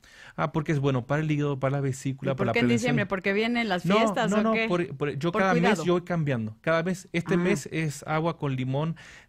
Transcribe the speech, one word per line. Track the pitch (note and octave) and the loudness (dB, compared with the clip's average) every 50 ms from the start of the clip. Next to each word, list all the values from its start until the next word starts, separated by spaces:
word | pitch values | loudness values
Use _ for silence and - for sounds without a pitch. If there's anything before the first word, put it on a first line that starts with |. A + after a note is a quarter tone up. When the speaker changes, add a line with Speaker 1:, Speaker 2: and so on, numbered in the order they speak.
| _ - - - - - - | _ -20 -20 -20 -20 -12 -6
Speaker 1:
Ah, | - D#3+ D#3 - | -4 -4 -2 -2
porque | D#3+ D3 - E3 | -2 0 0 0
es | C#3 | 0
bueno | C3+ C#3+ C3 B2+ A#2 | 2 2 0 0 0
para | - C#3+ D3+ D#3 | 0 -2 0 0
el | D3+ | 0
hígado, | D3+ C#3+ D3 D3 C#3+ C3+ | 0 0 0 0 -2 -2
para | C3+ C3+ C#3 | -2 -2 0
la | C#3+ | 0
vesícula, | C#3 C#3 B2+ - - C3+ C3 C3+ C#3 C#3 C3+ | -2 -2 -4 -4 -4 -6 -6 -4 -2 -4 -2
Speaker 2:
¿Y | |
Speaker 1:
para | |
Speaker 2:
por | C3 B2+ | 0 0
Speaker 1:
la | A#2+ A2+ | 0 2
Speaker 2:
qué | A#3+ | 2
en | A#3 | 2
Speaker 1:
prevención. | A#2+ - - A3+ - | 4 2 2 2 2
Speaker 2:
diciembre? | A#3+ G#3+ G3+ | 0 0 0
¿Porque | F#3 G3+ F#3 - G3+ G3 | 0 -2 -2 0 0 0
vienen | G#3 A3 A#3 A#3+ A#3+ A#3 G#3 | 2 2 0 0 0 0 0
las | F3+ F3+ E3+ | 0 0 2
Speaker 1:
No, | E3+ G3 | 2 4
Speaker 2:
fiestas | A3 A3+ A3 F#3 - A3+ F3 | 4 4 4 2 0 0 2
Speaker 1:
no, | G3+ G#3+ | 2 2
Speaker 2:
o | G#3+ | 2
Speaker 1:
no, | A3 A3 | 2 2
Speaker 2:
qué? | A3+ A3+ A3+ | 0 0 0
Speaker 1:
por, | F3 F3 E3+ - - | 0 0 0 -2 -4
por, | C3 D3 C#3+ - C#3 | -4 -4 -4 -2 -2
yo | D3+ E3+ E3+ | -2 0 0
Speaker 2:
Por | G#3+ F#3+ | 2 2
Speaker 1:
cada | F#3+ - | 4 4
Speaker 2:
cuidado. | E3+ E3+ F#3+ G#3+ | 4 4 4 2
Speaker 1:
mes | E3 D3+ | 2 2
yo | F3 F3 | 2 0
voy | F3+ F3 | 0 0
cambiando. | - F3 E3+ D3+ C#3+ C3 A#2 A2 G#2+ G#2+ - | -2 -2 -2 0 0 0 -2 -2 -6 -8 -6
Cada | - D#3+ E3 E3 E3 | -2 0 0 0 0
mes, | F#3 F#3 F3+ - - - | -2 -4 -6 -6 -6 -6
este | F3 E3 - G3 | -4 -2 0 0
Speaker 2:
Ah. | F3 | 2
Speaker 1:
mes | F3 F#3 G3+ C#3 - - - | 2 2 0 -2 -4 -6 -4
es | D#3 D#3+ D3+ C#3 - - | -4 -4 -4 -4 -6 -6
agua | - D#3 D#3 D#3+ E3+ D#3+ - | -4 -2 -2 -2 -2 -4 -4
con | D#3 C#3 C3 | -4 -4 -2
limón | B2+ C3 C3 C3 C#3 D#3 E3 E3 - - - - - - | -2 -2 -2 -2 -2 -2 -4 -4 -8 -12 -20 -20 -20 -20